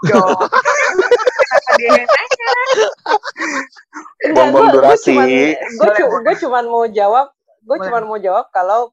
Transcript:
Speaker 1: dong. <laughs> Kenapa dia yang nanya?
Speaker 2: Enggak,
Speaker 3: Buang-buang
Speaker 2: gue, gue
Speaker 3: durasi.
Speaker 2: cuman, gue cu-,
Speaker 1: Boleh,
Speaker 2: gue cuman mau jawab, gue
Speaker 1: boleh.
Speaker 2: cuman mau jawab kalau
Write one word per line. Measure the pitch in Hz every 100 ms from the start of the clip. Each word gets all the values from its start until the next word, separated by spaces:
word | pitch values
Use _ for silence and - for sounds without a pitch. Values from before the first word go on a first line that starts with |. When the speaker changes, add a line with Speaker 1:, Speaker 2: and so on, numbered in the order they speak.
| -
Speaker 1:
dong. | 220 185 - - - 539 587 571 370
<laughs> | - 466 466 -
Kenapa | - - -
dia | 294 233
yang | - 240
nanya? | - 494 523 466 494 508 508 427 - - 415 - - 320 277 262 _ _ - - -
Speaker 2:
Enggak, | - 151
Speaker 3:
Buang-buang | 147 135
Speaker 2:
gue, |
gue | 143 135
Speaker 3:
durasi. | 135 - -
Speaker 2:
cuman, | 131 131 131 147 156
gue | - 233 320
cu-, | 214 254
Speaker 1:
Boleh, | -
Speaker 2:
gue | 233 370
cuman | 302 247 233
mau | 233 233
jawab, | 214 202 233 277 _
gue | _ _ 220
Speaker 1:
boleh. | 262 190
Speaker 2:
cuman | 226 220
mau | 214
jawab | 190 196 -
kalau | 185 180 220 240